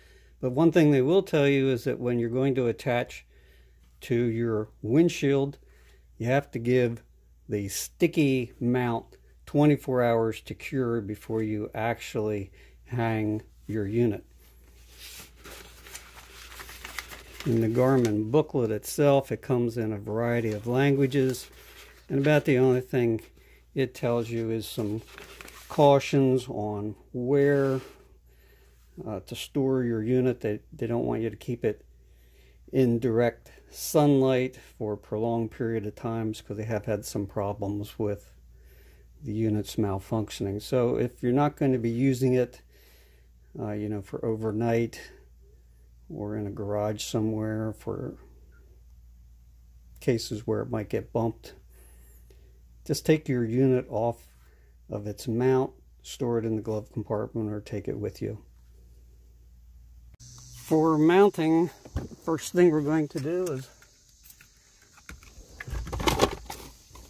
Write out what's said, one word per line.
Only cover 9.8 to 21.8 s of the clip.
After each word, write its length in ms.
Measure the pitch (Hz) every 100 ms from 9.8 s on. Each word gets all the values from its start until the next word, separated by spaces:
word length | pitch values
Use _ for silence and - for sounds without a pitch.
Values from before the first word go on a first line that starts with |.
| - 127
hours 380 | 120 117 113 107
to 140 | -
cure 460 | 107 - 139 123 117
before 420 | 101 104 - 113
you 280 | 110 107 107
actually 760 | 110 110 113 - 117 107 104 98 - - - -
hang 560 | 120 117 113 107 107 - - -
your 200 | 110 98
unit. 380 | 113 120 101 - - - - - - - - - - - - - - - - - - - - - - - - - - - - - - - - -
In 160 | 117
the 60 | 113
Garmin 640 | 117 127 135 117 107 110
booklet 400 | 147 151 139 113
itself, 600 | 107 - - 143 139 135
it 80 | 120
comes 380 | - 123 120 117
in 160 | 110
a 40 | 104
variety 540 | 107 110 120 120 113
of 140 | 104 113
languages, 840 | 127 143 139 135 139 131 123 - - - -